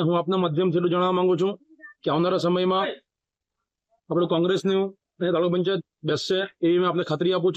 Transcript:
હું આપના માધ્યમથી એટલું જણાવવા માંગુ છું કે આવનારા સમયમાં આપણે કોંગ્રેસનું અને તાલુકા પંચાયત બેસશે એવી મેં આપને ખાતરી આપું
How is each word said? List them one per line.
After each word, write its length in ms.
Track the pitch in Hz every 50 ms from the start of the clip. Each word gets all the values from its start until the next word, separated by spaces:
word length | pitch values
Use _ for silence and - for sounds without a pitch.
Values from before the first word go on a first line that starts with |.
| 170
હું 100 | 160 175 170
આપના 200 | 165 165 190 185 180
માધ્યમથી 360 | 170 147 156 185 185 156 175
એટલું 120 | 175 175 170
જણાવવા 240 | 180 180 185 185 180
માંગુ 160 | 180 185 180 151
છું 120 | 185 196 202 - _ _ - - - - - _
કે 60 | - 165
આવનારા 320 | 143 160 170 185 196 170 165
સમયમાં 420 | 175 180 180 185 180 190 190 196 - - - _ _ _ _ _ _ _ _ _ _ _ _ _ _ _ _ _ _ _ _ _ -
આપણે 180 | 160 170 175 160 170
કોંગ્રેસનું 480 | 165 170 180 190 175 - 196 190 196 196 196 196 _ _ _ _
અને 100 | - 147 175 170
તાલુકા 220 | 160 175 175 175
પંચાયત 260 | 180 175 185 196 175 - _ _ _ -
બેસશે 320 | 156 156 139 - - 190 185 196 196 - _ 170
એવી 140 | 165 175 175
મેં 60 | 185 180
આપને 140 | 165 175 175 -
ખાતરી 240 | 156 143 170 180 185
આપું 160 | 180 165 185 156